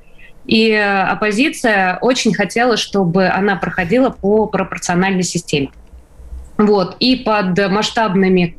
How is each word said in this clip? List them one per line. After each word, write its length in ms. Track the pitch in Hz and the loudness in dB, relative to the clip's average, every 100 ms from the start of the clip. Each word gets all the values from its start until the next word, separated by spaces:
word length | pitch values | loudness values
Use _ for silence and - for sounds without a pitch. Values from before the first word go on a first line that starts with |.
| - - - - - | -20 -20 -20 -18 -2
и, 240 | 220 220 | 2 4
э, 320 | 214 208 196 | 2 2 0
оппозиция 960 | 190 202 214 208 302 311 240 202 185 180 | 0 -2 -2 0 0 0 0 2 2 0
очень 320 | 226 254 226 | 0 0 0
хотела, 440 | 175 202 - 247 208 | 0 -2 0 0 0
чтобы 500 | - 202 180 170 180 | -2 -2 0 2 2
она 280 | - 202 185 | 2 0 -2
проходила 540 | 180 - 175 233 254 | -4 -4 0 2 0
по 360 | - 190 214 208 | 0 0 0 0
пропорциональной 760 | 190 190 - - 175 190 190 | -2 -4 -6 -2 0 0 0
системе. 480 | 180 175 - 151 135 - - - - - - - - - | -2 -6 -4 -4 -4 -8 -20 -20 -20 -20 -18 -16 -8 0
Вот. 360 | 208 208 180 - | 2 4 0 -2
И 160 | 247 254 | 0 0
под 400 | 233 214 185 180 202 | 0 0 0 0 0
масштабными, 840 | 196 214 - 220 190 190 185 175 | 0 -2 -2 0 2 2 2 0